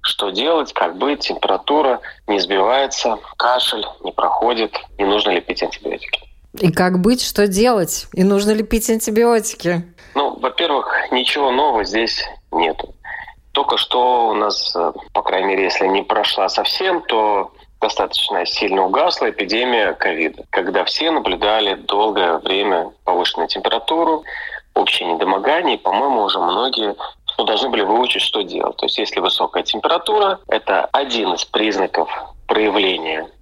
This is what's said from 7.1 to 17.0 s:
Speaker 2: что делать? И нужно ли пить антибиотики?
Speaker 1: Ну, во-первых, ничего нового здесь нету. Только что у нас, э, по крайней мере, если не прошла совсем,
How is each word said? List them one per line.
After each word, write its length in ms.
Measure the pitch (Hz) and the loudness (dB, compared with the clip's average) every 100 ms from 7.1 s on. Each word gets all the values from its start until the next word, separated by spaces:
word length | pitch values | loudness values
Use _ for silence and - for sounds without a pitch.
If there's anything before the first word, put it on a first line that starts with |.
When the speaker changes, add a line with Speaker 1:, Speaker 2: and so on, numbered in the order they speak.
| 247 | 2
Speaker 2:
что 240 | - - 202 | 0 2 2
делать? 600 | 190 240 226 165 - - | 4 4 4 0 -4 -6
И 100 | - | 2
нужно 280 | 190 202 202 | 4 4 2
ли 120 | 214 | 0
пить 280 | 214 233 220 | 2 0 2
антибиотики? 920 | 226 - 214 233 233 208 - 170 175 170 - - | 0 2 4 4 4 0 -4 -2 -2 -4 -16 -8
Speaker 1:
Ну, 240 | 139 143 - | -2 -2 0
во-первых, 720 | - - 170 139 - - - | -4 0 0 0 0 -2 0
ничего 400 | 127 131 147 139 | 0 0 0 2
нового 360 | 127 147 117 101 | 2 2 2 0
здесь 360 | 110 113 - - - _ | 0 0 -2 -6 -10 _
нету. 420 | 80 82 - - - - - - - - | 0 0 -2 -8 -12 -14 -14 -14 -20 -6
Только 260 | - 143 117 | -2 0 0
что 500 | - 127 123 123 117 | 2 2 2 4 2
у 60 | |
нас, 420 | 107 107 98 - 90 | 2 0 0 -4 -2
э, 160 | 85 - - | -2 -4 -4
по 80 | - | -4
крайней 260 | - 92 95 | 0 0 0
мере, 160 | 95 | 0
если 220 | 92 - 95 | 0 2 2
не 160 | 98 | 2
прошла 480 | 98 107 104 - 95 | 0 0 0 0 0
совсем, 500 | - 104 - 190 170 | 0 -2 0 0 -2